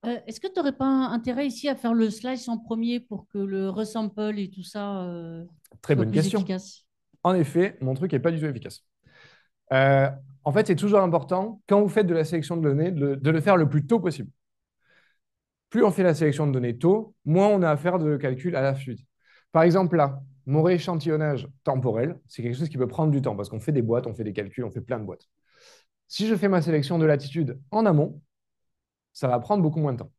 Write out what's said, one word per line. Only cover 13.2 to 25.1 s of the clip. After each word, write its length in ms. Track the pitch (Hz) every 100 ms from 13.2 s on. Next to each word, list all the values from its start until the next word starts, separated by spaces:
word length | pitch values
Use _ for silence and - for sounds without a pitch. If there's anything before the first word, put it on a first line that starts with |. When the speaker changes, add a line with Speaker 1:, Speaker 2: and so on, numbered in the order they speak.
| 143
Speaker 2:
le 80 | 160
faire 140 | 151 185
le 120 | 151
plus 200 | 151 147
tôt 120 | 226
possible. 300 | 175 147 101 _ _ _ _ _ _ _ _ _ _ _ _ _ _
Plus 140 | 220
on 60 | 226
fait 140 | 196
la 100 | 180
sélection 320 | 156 156 139 147
de 60 |
données 260 | 131 123 117
tôt, 380 | 165 208 220 _
moins 240 | - 160 202
on 160 | 208
a 80 | 170
à 60 | 147
faire 200 | 165 180
de 200 | 156 147
calculs 400 | 135 131 175 170
à 40 |
la 140 | 135 135
suite. 240 | 135 113 _ _ _ _ _
Par 120 | 160
exemple, 320 | 170 175 185 170
là, 260 | 143 135 - _ -
mon 160 | 147
rééchantillonnage 880 | 160 180 - 170 160 156 151 135 - -
temporel, 560 | - 135 127 110 135 175 _
c'est 160 | -
quelque 120 | 117 123
chose 140 | 156
qui 80 | 131
peut 100 | 123
prendre 240 | - 156
du 120 | 139
temps 120 | 131 101
parce 140 | 101
qu'on 100 | 110
fait 120 | 135
des 100 | 147
boîtes, 240 | 113 117 127
on 80 |
fait 100 | 110
des 100 | 107
calculs, 320 | 98 98 - 120
on 40 |
fait 120 | 92
plein 180 | 95 123
de 40 |
boîtes. 220 | 104